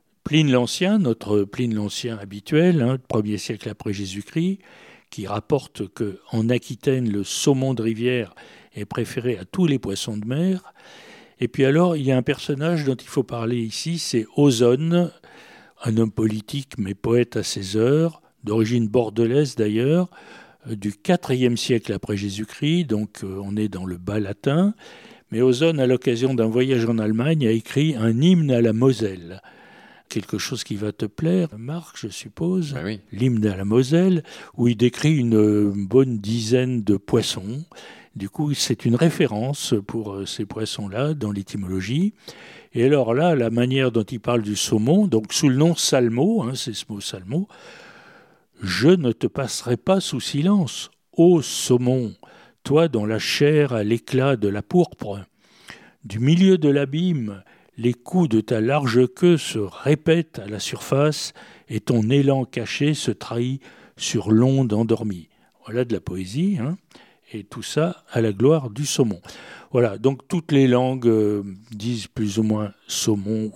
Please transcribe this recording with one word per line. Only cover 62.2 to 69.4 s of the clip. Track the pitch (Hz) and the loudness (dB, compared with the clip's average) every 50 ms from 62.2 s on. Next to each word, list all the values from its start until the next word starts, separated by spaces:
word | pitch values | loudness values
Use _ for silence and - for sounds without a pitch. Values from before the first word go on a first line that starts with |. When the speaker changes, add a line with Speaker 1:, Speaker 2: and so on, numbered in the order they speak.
| 139 139 135 135 123 | 4 4 2 2 0
Speaker 1:
caché | - - 123 113 - - - 143 147 | -4 -6 -8 -8 -6 -4 -2 0 0
se | 151 139 - - | 0 -2 -2 -4
trahit | 107 - - - 117 120 120 127 135 135 - - - - - - _ | -4 -4 -6 -6 -4 -4 -2 -2 -4 -6 -10 -16 -20 -20 -20 -20 _
sur | - - - - 113 95 104 | -10 -6 -4 -4 -2 2 4
l'onde | 110 110 123 131 135 135 131 117 | 4 6 6 6 4 2 2 2
endormie. » | 104 107 117 110 113 110 110 107 95 87 80 - _ _ _ _ _ _ - | 0 0 2 2 0 0 -2 -4 -8 -8 -12 -18 _ _ _ _ _ _ -14
Voilà | - 107 120 131 | -6 -4 -4 -4
de | 120 110 | -2 -4
la | 90 | -6
poésie, | - - 92 92 95 90 101 143 175 202 208 143 | -6 -8 -8 -8 -8 -6 -4 -2 -2 0 -2 -2
hein, | 110 143 175 - _ _ - - - _ _ _ _ - | -2 -4 -6 -8 _ _ -20 -20 -20 _ _ _ _ -14
et | - 107 95 | -14 -14 -14
tout | - - 120 | -14 -14 -14
ça | - - - 151 156 180 180 - _ - | -12 -4 -2 -2 0 -2 -2 -8 _ -4
à | - 120 | -2 0
la | 113 110 | 0 0
gloire | 101 98 117 143 160 160 131 120 | 2 2 4 4 4 4 0 -4
du | 101 120 147 | -8 -8 -6
saumon. | 135 - - 131 110 98 85 - - - - | -2 0 0 0 0 -2 -6 -12 -18 -20 -20